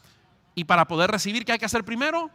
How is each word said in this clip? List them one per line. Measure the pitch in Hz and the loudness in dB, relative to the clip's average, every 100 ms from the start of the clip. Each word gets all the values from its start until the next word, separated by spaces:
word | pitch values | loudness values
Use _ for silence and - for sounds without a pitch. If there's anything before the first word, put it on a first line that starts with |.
| _ _ _ _ _ - | _ _ _ _ _ -10
Y | |
para | 160 180 160 | 2 4 4
poder | 165 185 | 2 2
recibir, | 208 196 226 | 2 -2 -4
¿qué | 226 | -2
hay | 233 | -2
que | 220 | 0
hacer | 233 | -2
primero? | 208 233 294 330 320 | -2 -4 -2 -2 -4